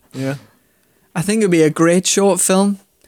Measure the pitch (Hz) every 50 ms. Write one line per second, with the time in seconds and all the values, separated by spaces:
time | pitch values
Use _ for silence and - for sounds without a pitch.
0 | _ _ - 131 135 135 143 135 - _ _ _ _ _ _ _ _ _ _ _
1 | _ _ - 180 156 196 214 226 214 185 175 165 156 156 151 - 165 165 175 185
2 | 185 - - 202 196 202 185 175 - - 185 190 196 202 202 190 _ _ _ _
3 | _